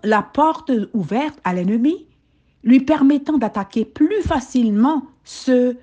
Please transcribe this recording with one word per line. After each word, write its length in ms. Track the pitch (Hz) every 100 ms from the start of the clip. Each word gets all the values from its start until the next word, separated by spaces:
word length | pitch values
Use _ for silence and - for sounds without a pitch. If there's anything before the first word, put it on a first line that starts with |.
la 200 | 208 214
porte 500 | 202 - 311 320 - 240 196
ouverte 440 | 220 156 220 302 -
à 80 | 180
l'ennemi, 540 | 180 180 226 262 392 - _ _ _ _ _
lui 160 | 226 254
permettant 560 | 262 302 277 285 285 302
d'attaquer 480 | 214 208 190 220
plus 380 | 220 - 302 415
facilement 840 | - 311 - 254 226 208 254 311 - _
ceux 540 | - - - 254 247 247